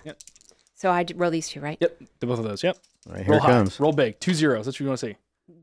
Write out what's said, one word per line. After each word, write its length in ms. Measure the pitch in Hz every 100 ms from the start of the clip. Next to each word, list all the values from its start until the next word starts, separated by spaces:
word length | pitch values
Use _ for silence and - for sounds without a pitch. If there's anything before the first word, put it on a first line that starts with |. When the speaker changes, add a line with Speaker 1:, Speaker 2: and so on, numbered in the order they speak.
Speaker 1:
Yep. 160 | 156 - - _ _ _ _ -
Speaker 2:
So 160 | 190
I 120 | 175
d-, 100 | 175
roll 180 | 175 175
these 160 | 165 156
two, 140 | 147
right? 160 | 143 156
Speaker 1:
Yep, 220 | 170 - - _
the 80 | 120
both 120 | 120
of 40 | 110
those, 160 | 101
yep. 160 | 180 180 _ _ -
Speaker 3:
All 60 |
right, 100 | 95
here 80 | 92
Speaker 1:
Roll 80 | 151
Speaker 3:
it 40 |
Speaker 1:
high. 80 | 135
Speaker 3:
comes. 280 | 123 98 -
Speaker 1:
Roll 140 | 147
big. 260 | 147 120 -
Two 140 | -
zeros. 320 | 165 156 117 113
That's 100 | 131
what 40 |
you 60 | 139
wanna 100 | 127
see. 180 | 117 101 _ _ _ 170